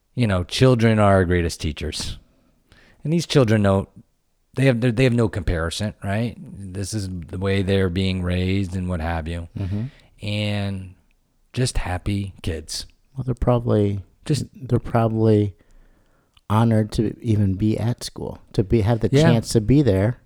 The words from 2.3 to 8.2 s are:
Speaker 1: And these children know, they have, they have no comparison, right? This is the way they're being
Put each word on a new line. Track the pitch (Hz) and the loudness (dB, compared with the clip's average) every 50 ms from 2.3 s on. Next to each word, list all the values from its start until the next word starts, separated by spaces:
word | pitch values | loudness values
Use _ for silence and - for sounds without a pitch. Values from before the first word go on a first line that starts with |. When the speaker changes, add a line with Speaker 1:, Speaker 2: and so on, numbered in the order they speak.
| _ _ _ _ _ _ _ _ _ _ _ _ _ _ - | _ _ _ _ _ _ _ _ _ _ _ _ _ _ -6
Speaker 1:
And | 147 165 | -2 -2
these | 175 147 | -2 -2
children | - - 147 127 107 113 107 | 2 2 4 4 4 4 4
know, | 101 98 98 98 - - _ - - _ _ _ _ _ _ _ _ _ _ | 4 4 4 2 0 -4 _ -20 -20 _ _ _ _ _ _ _ _ _ _
they | - 135 | 0 2
have, | 135 123 117 | 2 2 2
they | 123 127 113 107 131 | 0 0 2 2 2
have | 127 117 | 2 2
no | 120 113 101 | 2 0 0
comparison, | - 107 82 - 92 80 80 85 - - 104 107 - _ - | -2 -2 -2 -2 -2 -2 -2 -4 -4 -4 -6 -6 -8 _ -6
right? | 101 98 107 117 117 - - | -4 -2 -2 -2 -4 -6 -10
This | 170 123 - - 101 95 90 98 98 92 - | -16 -18 -16 -14 -14 -10 -8 -8 -8 -6 -6
is | 110 98 92 | -6 -6 -6
the | 92 90 80 - - 92 | -8 -8 -10 -10 -8 -4
way | 95 98 98 98 | -2 0 0 0
they're | 98 92 98 98 95 92 | 0 2 2 2 2 0
being | 85 95 95 95 92 92 | 0 0 -2 -2 -2 -2